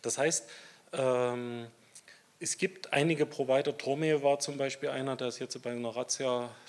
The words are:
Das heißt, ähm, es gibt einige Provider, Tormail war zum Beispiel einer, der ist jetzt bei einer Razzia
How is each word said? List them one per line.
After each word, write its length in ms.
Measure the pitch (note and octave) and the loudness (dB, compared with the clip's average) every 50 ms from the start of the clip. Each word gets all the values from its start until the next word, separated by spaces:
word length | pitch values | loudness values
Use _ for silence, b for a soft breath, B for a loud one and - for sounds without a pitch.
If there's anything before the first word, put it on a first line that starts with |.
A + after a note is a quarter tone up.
| - | -2
Das 160 | A#2+ G#2+ - | -4 0 2
heißt, 280 | C#3 D#3+ E3 - - B B B B B B B B - | 2 2 2 0 -4 B B B B B B B B -8
ähm, 720 | - C3+ C3+ B2+ B2+ B2 B2 B2 A#2+ B2 B2 A#2+ A#2+ A#2+ A#2 A#2 - - B B B B B B B B B B _ _ | -2 0 2 4 4 4 4 2 0 -2 -4 -4 -6 -6 -8 -10 -14 -20 B B B B B B B B B B _ _
es 200 | - - - - | -4 -4 -2 0
gibt 340 | F#3+ F#3 F#3 - - - - | 0 -2 -2 -6 -6 0 2
einige 320 | C#3+ D3 E3 E3 C#3+ D3+ | 4 4 4 4 2 2
Provider, 500 | - - - C#3 B2+ C3 C3+ C#3+ D3 C#3+ | 0 0 -4 2 4 4 4 4 2 -2
Tormail 460 | - - C3 C#3 D3 D#3+ D#3 D#3 C#3+ | -2 -2 -2 0 2 4 4 2 4
war 160 | C#3 C#3 C#3 | 6 4 4
zum 200 | C#3+ - - C#3+ | 4 2 -6 -2
Beispiel 320 | C#3 C#3 C3+ B2+ - - C#3 | -2 -2 -2 -2 -4 -4 -4
einer, 260 | C3+ C3 C3+ C#3 C3 | -2 -2 -2 -2 -2
der 140 | B2+ C3 B2 | -2 -4 -4
ist 100 | A#2 - | -4 -6
jetzt 200 | C3 B2 - B2+ - | -8 -8 -8 -8 -6
bei 80 | B2 | -6
einer 240 | A#2+ A#2+ A#2+ A#2 A2 | -4 -4 -4 -4 -4
Razzia 560 | A#2+ B2+ - - - C#3 C3 B2 B2 B2 A#2+ A2+ - - | -4 -4 -4 -4 -2 0 0 0 0 -2 -4 -10 -16 -20